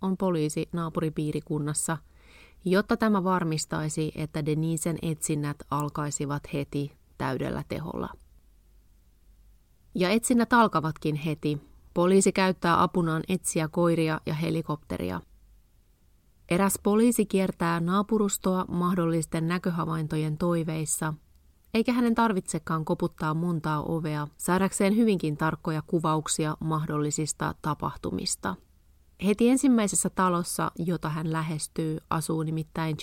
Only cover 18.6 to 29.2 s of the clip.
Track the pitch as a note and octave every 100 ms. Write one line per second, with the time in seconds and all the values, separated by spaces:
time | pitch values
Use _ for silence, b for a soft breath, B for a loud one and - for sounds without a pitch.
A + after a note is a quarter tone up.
18.6 | - F3 F3 F#3+ E3 E3 D#3 E3 E3 F3
19.6 | F3+ E3+ D#3+ D#3+ D#3 D#3 D#3 D3+ F3 E3+
20.6 | E3 D#3+ D#3 - D#3 D3+ _ _ _ _
21.6 | _ A3+ A3+ A#3+ A#3+ A3+ A3+ F#3 - E3
22.6 | - D#3+ D#3 E3+ F3 - D#3 D#3+ F3 E3
23.6 | D#3 D3+ - E3 D3+ D3+ D3 - - F#3
24.6 | F#3+ - G3 G#3+ A3+ F3+ D#3 D3 D#3+ D#3
25.6 | - D#3 - E3+ D#3+ D#3 D3+ - D#3 D#3
26.6 | D#3+ D#3 D#3 D3+ D3 D3+ D3+ - D3+ -
27.6 | D#3 D3 D3 - F3 F#3 F#3+ - G3 F3+
28.6 | _ _ _ _ _ -